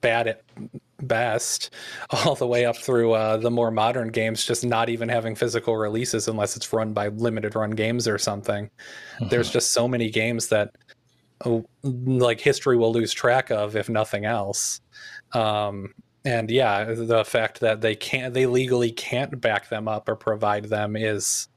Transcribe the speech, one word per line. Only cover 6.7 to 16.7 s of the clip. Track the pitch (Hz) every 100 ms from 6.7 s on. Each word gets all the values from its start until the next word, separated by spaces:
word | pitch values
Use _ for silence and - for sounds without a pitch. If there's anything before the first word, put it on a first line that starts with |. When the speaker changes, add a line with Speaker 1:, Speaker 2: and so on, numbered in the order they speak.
Speaker 1:
run | 113 110
by | 104 104
Limited | 104 117 110 104
Run | 107 107
Games | 107 110 120 117
or | 101
something. | - 101 - 104 104
Speaker 2:
Mm-hmm. | _ - - - - 107
Speaker 1:
There's | 120 117
just | 120 -
so | - 120
many | 123 113
games | 110 113 117 113
that, | 107 104 _ _ - _ _ _ _
uh, | - 117 113 _
like, | 139 123 127 131 123 117
history | - 135 - 120
will | 113
lose | 113 110
track | - 127 127 -
of, | 110 104 110
if | 101
nothing | 110 107 104
else. | 104 117 98 101 - - _ - - - -
Um, | 123 110 104 104 101 98 - - _
and | 143 120 110
yeah, | 127 123